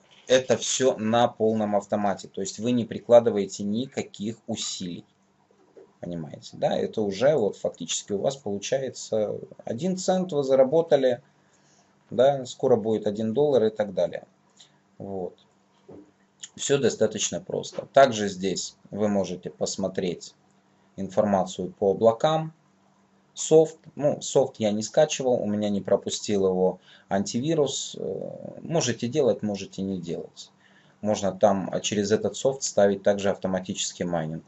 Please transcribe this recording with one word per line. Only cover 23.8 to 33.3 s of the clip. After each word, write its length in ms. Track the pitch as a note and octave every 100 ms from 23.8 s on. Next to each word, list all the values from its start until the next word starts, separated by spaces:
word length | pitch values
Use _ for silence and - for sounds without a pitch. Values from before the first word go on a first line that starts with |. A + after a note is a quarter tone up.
| - -
Ну, 260 | C#3+ -
софт 360 | - C#3+ B2+ -
я 120 | G#2+
не 120 | G#2
скачивал, 580 | G#2+ - D3+ - C3 B2
у 60 | G#2
меня 220 | G#2 G#2
не 120 | G2+
пропустил 640 | F#2 G2+ - - - G2+ F#2+
его 340 | F#2 F#2 F2 - - -
антивирус. 840 | G2 G2+ A#2+ C#3+ E3 C#3 - - -
Э, 640 | - - G1+ G1+ G1+ G1+
можете 460 | - D#3+ A#2+ A2+ A#2
делать, 340 | D3+ B2+ G2+
можете 400 | G#2 G2 F#2+ -
не 180 | F#2+ F#2+
делать. 520 | E2+ E2 D#2+ - - _ _ _ _ _
Можно 300 | G#2 G2+ G2
там, 380 | F#2+ G#2+ G2 F2+
а, 80 | F#2
через 320 | - G#2 G2
этот 240 | G#2+ G2+ -
софт 260 | C3+ C3+
ставить 400 | - - G2+ F#2+
также 300 | - G2+ G2